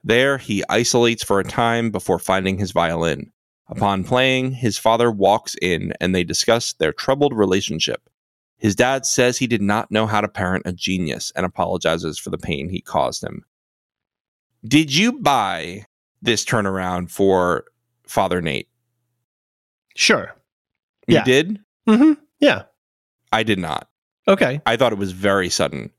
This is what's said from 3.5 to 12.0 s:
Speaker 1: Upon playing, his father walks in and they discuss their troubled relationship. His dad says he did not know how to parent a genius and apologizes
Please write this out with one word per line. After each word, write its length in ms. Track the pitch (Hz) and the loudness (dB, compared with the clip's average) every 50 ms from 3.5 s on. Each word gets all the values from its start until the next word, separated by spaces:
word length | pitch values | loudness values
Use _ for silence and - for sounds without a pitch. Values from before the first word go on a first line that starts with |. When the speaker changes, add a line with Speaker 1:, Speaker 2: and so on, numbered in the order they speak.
| _ _ _ | _ _ _
Speaker 1:
Upon 360 | - - - 107 101 98 95 90 | -14 -4 -2 0 0 0 -2 -2
playing, 480 | 110 127 127 131 131 131 131 127 127 131 | 0 0 2 2 2 2 0 -2 -4 -6
his 240 | 123 127 113 98 - | -2 -2 -2 -2 0
father 320 | - 110 113 113 120 120 | 0 0 2 4 2 0
walks 440 | 110 98 98 95 104 104 - - - - | 2 2 2 2 2 2 -2 -8 -8 -4
in 320 | - 92 87 78 98 - - - | -2 -2 -2 -2 -4 -8 -6 -4
and 140 | 78 92 92 | -2 0 0
they 80 | 92 87 | 0 -2
discuss 500 | 80 87 - - - 113 117 - - - | -2 -4 -2 2 2 2 2 0 -6 -4
their 180 | _ 82 76 - | _ -2 -2 -2
troubled 440 | - - - 135 143 147 143 123 | -2 -2 -2 0 2 2 0 2
relationship. 720 | 107 101 95 92 101 104 - - 80 - - 60 - _ _ _ _ _ _ _ _ _ _ _ | 2 2 2 2 -2 -2 -4 -6 -4 -4 -4 -6 -8 _ _ _ _ _ _ _ _ _ _ _
His 180 | _ - 107 98 | _ -2 -2 2
dad 300 | - 123 127 135 135 131 | 2 2 0 0 -2 -2
says 320 | - - - 123 123 123 | -2 0 2 2 2 2
he 100 | - 131 | 0 -2
did 140 | 117 120 104 | -2 -2 -2
not 300 | 101 98 101 110 - - | 0 0 -2 -2 -4 -2
know 140 | 101 110 110 | -2 -2 0
how 140 | 107 110 104 | 0 0 -2
to 60 | 104 | -2
parent 360 | 104 _ - 98 90 92 - - | -2 _ -4 -2 -2 -2 -2 -4
a 80 | 90 90 | -6 -8
genius 580 | 87 - 92 95 92 90 76 57 - - - _ | -6 -4 -4 -2 -2 -2 -4 -6 -6 -8 -8 _
and 100 | - 92 | -6 -6
apologizes 720 | 90 - - 87 90 92 87 - 82 80 85 | -6 -4 -4 -4 -4 -4 -2 -2 -2 -2 -2